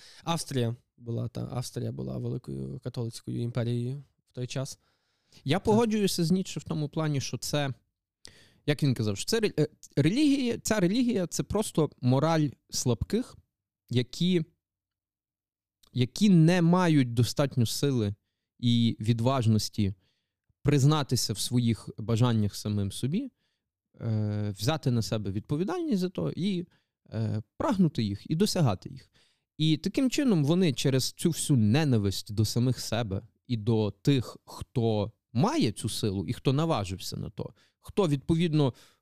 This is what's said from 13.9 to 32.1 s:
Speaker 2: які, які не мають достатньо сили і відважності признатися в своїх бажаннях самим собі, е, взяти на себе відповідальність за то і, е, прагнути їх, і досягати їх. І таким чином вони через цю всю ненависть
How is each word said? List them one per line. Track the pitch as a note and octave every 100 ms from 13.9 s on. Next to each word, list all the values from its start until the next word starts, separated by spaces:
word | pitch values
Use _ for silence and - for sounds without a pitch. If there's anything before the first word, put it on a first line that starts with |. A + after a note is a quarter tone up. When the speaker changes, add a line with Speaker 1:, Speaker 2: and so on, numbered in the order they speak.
Speaker 2:
які, | A#2+ B2 - F3 F3+ D#3+ _ _ _ _ _ _ _ _ _ _ _ _ _ _
які | A#2+ B2 - G#3
не | F3+ D#3+ F3+
мають | E3+ F#3 F3+ D3+ B2
достатньо | A#2 B2 - C#3+ - A2+
сили | - C#3+ B2+ G#2 G2+ _ _ _ _
і | A#2+ A#2+ A#2 -
відважності | G#2+ A#2 A#2 C3+ A#2 G#2+ - - G2 G2 _ _ _ _ _ _
признатися | D3 C#3+ C3+ D#3 C3+ A#2+ -
в | G#2+
своїх | - B2 A#2 A2 - -
бажаннях | G#2+ A2+ B2 A2+ G#2 -
самим | G#2+ G#2 G2
собі, | - B2+ F#3 C4+ - _ _ _ _ _ -
е, | A2+ A2 G#2+ G#2 G#2 F#2+
взяти | A2 D#3 C#3
на | A#2+
себе | G#2+ A#2 G2+
відповідальність | F#2+ - D3 G3 F4+ D#4+ G3+
за | F3+
то | F#3 D#3+ -
і, | F#3 F3+ F3+ _ _ _ _
е, | A2 A2 G#2+ - -
прагнути | D#4+ G3 E3+ -
їх, | G#2+ G2 -
і |
досягати | D#3+ G#3 F#3+ C#3 F#2+ -
їх. | F2+ - _ _ _ _ -
І | D#3 D3+
таким | G3 B3 C4
чином | - C#4 F3+
вони | C#3+ F3 F#3
через | - C#3+ C3 -
цю | - F3
всю | D3+ - C#3
ненависть | G#2+ B2+ D#3 A#2 G2+